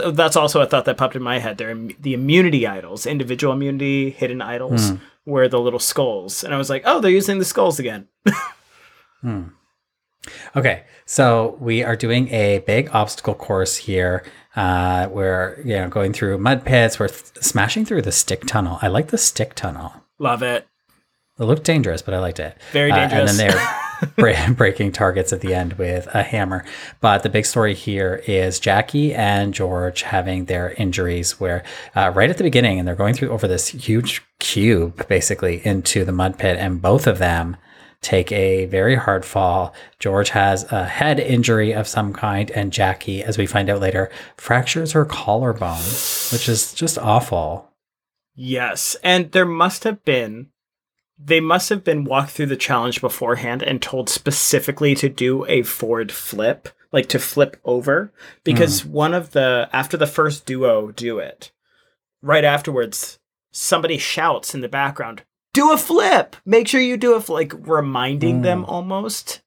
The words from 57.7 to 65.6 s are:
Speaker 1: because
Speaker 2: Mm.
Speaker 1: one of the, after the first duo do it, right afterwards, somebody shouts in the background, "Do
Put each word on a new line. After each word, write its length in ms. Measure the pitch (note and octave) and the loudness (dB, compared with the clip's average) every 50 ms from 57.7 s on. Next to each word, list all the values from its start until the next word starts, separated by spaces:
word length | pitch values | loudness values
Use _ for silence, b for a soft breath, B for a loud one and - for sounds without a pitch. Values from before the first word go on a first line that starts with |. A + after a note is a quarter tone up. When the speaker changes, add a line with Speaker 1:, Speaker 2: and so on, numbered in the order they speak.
| B2 B2 B2 C#3 C#3 E3 G3+ G#3 B B B B B B B | -2 -2 0 0 0 0 0 -4 B B B B B B B
Speaker 1:
because 380 | E3+ D3+ A#2+ E3+ D#3 G2 - | 0 4 4 4 4 2 -2
Speaker 2:
Mm. 40 | - D3+ | -6 -4
Speaker 1:
one 260 | D3 D3 D3 D#3 E3+ | -2 0 0 0 0
of 180 | F3+ E3+ D3+ - | -2 -4 -2 0
the, 360 | C#3+ C3+ B2+ B2+ A#2+ A#2+ - | 2 2 2 2 0 0 -2
after 240 | - C3 C3+ - - | -2 -4 -2 -2 -2
the 120 | D#3+ D#3 C#3+ | 0 -2 0
first 400 | - - D#3 D#3 D3 - - - | 2 0 0 0 0 -4 -6 -8
duo 420 | C3 C3 C3 B2 A2+ G#2+ G#2+ G#2+ | -4 0 2 4 4 2 0 -2
do 300 | G#2+ - A#2 A#2 A2+ G#2 | -8 -8 -6 -6 -6 -6
it, 320 | E2 C2+ - _ - - _ _ _ _ _ _ _ _ _ _ _ _ _ _ - | -8 -8 -12 _ -20 -20 _ _ _ _ _ _ _ _ _ _ _ _ _ _ 0
right 200 | C#3 D3 D#3 D3 | 2 4 4 4
afterwards, 760 | D3 C#3+ D3 C#3+ - C#3+ B2+ A#2+ A2 G#2 - - - - - _ _ _ _ _ _ | 4 2 2 0 -2 -2 -2 -2 -2 -4 -8 -10 -12 -14 -20 _ _ _ _ _ _
somebody 480 | - - - - - E3+ D#3+ E3 E3 C#3+ | -12 -8 -2 0 0 0 2 -2 -2 -4
shouts 560 | - - - - D#3+ E3 D3 A#2 - - - | -4 -4 -2 0 0 0 0 0 -4 -8 -8
in 60 | C#3 | -8
the 60 | B2 A#2 | -8 -6
background, 520 | C3+ C#3 C#3 C#3 C#3+ - C3+ A2+ A2+ G#2 - _ _ _ _ _ - | -4 -2 -2 -2 -2 -6 -10 -10 -12 -14 -20 _ _ _ _ _ 0
"Do 200 | C#4 | 4